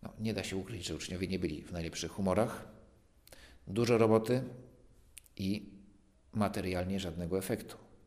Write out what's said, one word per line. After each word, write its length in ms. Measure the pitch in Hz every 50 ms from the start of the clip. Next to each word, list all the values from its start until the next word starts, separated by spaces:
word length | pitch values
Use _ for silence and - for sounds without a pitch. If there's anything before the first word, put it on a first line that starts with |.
| -
No, 100 | - - -
nie 160 | 107 110 110
da 100 | 95 92
się 120 | - -
ukryć, 280 | 95 90 - 117 87 85
że 100 | - 82
uczniowie 340 | 76 - - 90 90 95 85
nie 100 | 92 90
byli 240 | 90 82 78 76 -
w 100 | - 87
najlepszych 400 | 87 82 82 78 - - 82 -
humorach. 560 | - 101 95 90 95 110 120 104 - - - - - - - _ - _ _ _ _ _ - - - - - - - -
Dużo 320 | - 95 107 120 113 123 113
roboty 460 | 113 110 110 113 110 113 123 127 131 - - - - - - - - - - - - - - - _ - _
i 340 | - 98 95 101 - - - - - - - - - _ _ _ _ _ _ -
materialnie 680 | 113 107 98 98 107 92 92 92 90 90 92 98 98
żadnego 380 | 87 90 80 85 90 82 87 95
efektu. 380 | 95 - 120 104 - - - - - - - - -